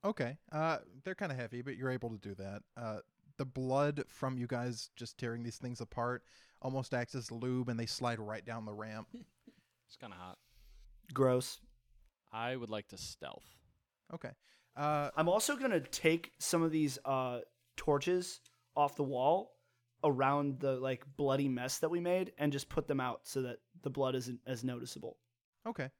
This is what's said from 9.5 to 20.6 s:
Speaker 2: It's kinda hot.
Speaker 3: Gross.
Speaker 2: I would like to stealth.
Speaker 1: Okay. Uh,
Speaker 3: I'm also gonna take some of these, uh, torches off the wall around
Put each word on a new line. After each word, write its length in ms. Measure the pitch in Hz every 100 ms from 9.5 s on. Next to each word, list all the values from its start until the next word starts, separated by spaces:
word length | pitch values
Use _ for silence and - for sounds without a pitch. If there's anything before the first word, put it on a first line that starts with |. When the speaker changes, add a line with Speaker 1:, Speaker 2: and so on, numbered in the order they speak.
| _ _ _ _
Speaker 2:
It's 100 | -
kinda 180 | - 180
hot. 240 | 90 - _ - - - - - -
Speaker 3:
Gross. 460 | - 131 127 131 - - _ _ - _ _ _
Speaker 2:
I 240 | 110 120 131
would 140 | 117
like 180 | 107 -
to 80 | -
stealth. 460 | - - 69 - - - _ _ _ _ _
Speaker 1:
Okay. 180 | 170 - - _ _ _ -
Uh, 340 | 147 151 143 -
Speaker 3:
I'm 100 | 170
also 300 | 196 220 285
gonna 240 | 262 185
take 500 | 131 - 165 165 - _
some 240 | - 170
of 80 | 165
these, 260 | 156 151 131
uh, 380 | - 131 127 123 - _ _ -
torches 640 | - 143 151 180 180 - - _ _
off 220 | - 143 -
the 80 |
wall 540 | 139 127 135 175 208 _ _ _ _ _
around 600 | 156 131 135 143 143 131